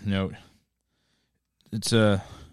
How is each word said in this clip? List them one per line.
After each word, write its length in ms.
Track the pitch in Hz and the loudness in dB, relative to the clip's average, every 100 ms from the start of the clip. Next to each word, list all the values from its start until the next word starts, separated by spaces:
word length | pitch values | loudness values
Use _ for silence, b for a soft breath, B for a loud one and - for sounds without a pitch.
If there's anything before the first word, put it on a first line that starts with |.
| 101 | -4
note? 280 | 95 95 - b b _ _ _ _ _ _ _ _ _ _ - | -4 -4 -8 b b _ _ _ _ _ _ _ _ _ _ -12
It's, 220 | 107 - | -8 0
uh, 280 | 113 107 98 b b b | 2 4 2 b b b